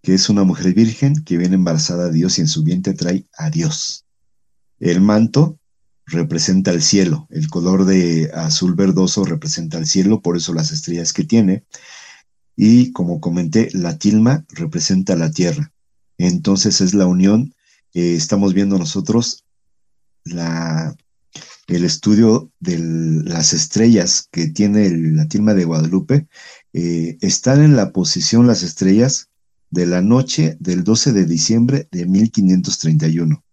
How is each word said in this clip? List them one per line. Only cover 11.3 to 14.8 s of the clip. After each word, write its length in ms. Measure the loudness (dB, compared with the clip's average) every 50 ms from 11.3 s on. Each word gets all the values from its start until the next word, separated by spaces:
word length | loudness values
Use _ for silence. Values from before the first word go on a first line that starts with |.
| 2 2 2 2 0 -2 _ _ -20 -20 -20 -20 -20 -20 -20 -20 -20 _ _ _ _ _ _ _ _
Y 340 | 2 4 6 6 6 4 2
como 300 | -2 -6 -4 -4 -4 -6
comenté, 500 | -4 -4 -4 -2 -4 0 0 0 0 0
la 240 | -4 -4 -4 -4 -6
tilma 480 | -2 0 2 2 4 4 4 2 0 -4 _
representa 680 | -10 -10 -8 -6 -6 -6